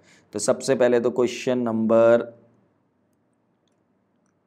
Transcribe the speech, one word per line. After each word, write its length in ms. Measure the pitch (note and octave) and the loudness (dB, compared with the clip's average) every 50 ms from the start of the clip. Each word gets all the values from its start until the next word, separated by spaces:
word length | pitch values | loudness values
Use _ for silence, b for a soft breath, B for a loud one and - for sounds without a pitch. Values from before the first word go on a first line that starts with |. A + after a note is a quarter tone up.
| b b b b b b | b b b b b b
तो 60 | - G#2 | -10 -4
सबसे 360 | - - A#2+ - - C3 C3+ | -2 -2 -2 -2 -2 -2 0
पहले 260 | A#2+ B2 A#2+ B2 A#2+ | 2 2 2 2 0
तो 100 | A#2+ B2 | 0 -2
क्वेश्चन 480 | A2 B2+ B2 A#2+ - - - C3 B2 B2 | -2 0 -2 -2 -4 -6 -4 -4 -4 -2
नंबर, 720 | A#2+ A#2 A2+ A2+ A2 A2 A2+ A2+ A2+ A#2 A#2 A#2 A#2 - - - _ _ _ _ _ _ _ _ _ _ _ _ _ _ _ _ _ _ _ _ _ _ _ _ _ _ _ _ _ _ _ _ _ _ _ _ _ _ _ _ _ | -4 -4 -4 -4 0 2 4 4 6 4 4 2 0 -6 -14 -20 _ _ _ _ _ _ _ _ _ _ _ _ _ _ _ _ _ _ _ _ _ _ _ _ _ _ _ _ _ _ _ _ _ _ _ _ _ _ _ _ _